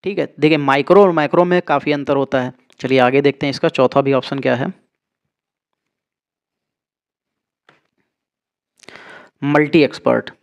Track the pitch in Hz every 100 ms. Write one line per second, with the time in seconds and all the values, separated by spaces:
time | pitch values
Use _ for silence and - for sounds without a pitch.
0 | 190 196 143 - 151 156 139 135 143 185
1 | 196 165 147 170 175 180 - 143 151 147
2 | 139 139 135 135 127 - _ _ 127 131
3 | 123 135 139 - 143 127 165 - 127 143
4 | 139 131 - 139 131 123 185 - _ _
5 | _ _ _ _ _ _ _ _ _ _
6 | _ _ _ _ _ _ _ _ _ _
7 | _ _ _ _ _ _ _ _ _ _
8 | _ _ _ _ _ _ _ _ - -
9 | - - - _ 143 147 147 165 135 -
10 | - 120 - _